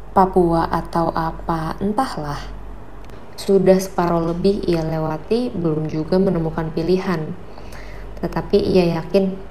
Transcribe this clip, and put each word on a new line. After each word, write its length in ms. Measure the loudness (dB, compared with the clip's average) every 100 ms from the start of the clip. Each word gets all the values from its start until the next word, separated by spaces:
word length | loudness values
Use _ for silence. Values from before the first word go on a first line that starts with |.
| 0
Papua, 560 | 4 4 6 4 4 2
atau 400 | -2 -2 0 0 0
apa, 640 | -2 -4 -4 -2 -2 -4
entahlah. 600 | -2 -2 -2 -4 -6 -8 -10 -12 -12 -12 -14 -14 -14 -14 -14 -6
Sudah 400 | 4 6 8 6
separuh 560 | 4 0 2 2 0 2
lebih 240 | 2 2 0
ia 160 | 0
lewati, 720 | 0 -2 -2 -4 -2 0 0 -2
belum 320 | 0 0 -2
juga 320 | -4 0 2
menemukan 480 | 4 2 0 -2 -4 -2
pilihan. 560 | 2 2 2 -2 -4 -8 -12 -14 -14 -12 -12 -12 -12 -6
Tetapi 400 | -6 -4 2 2
ia 400 | 4 4 4 2
yakin 400 | 2 2 2 -2 -4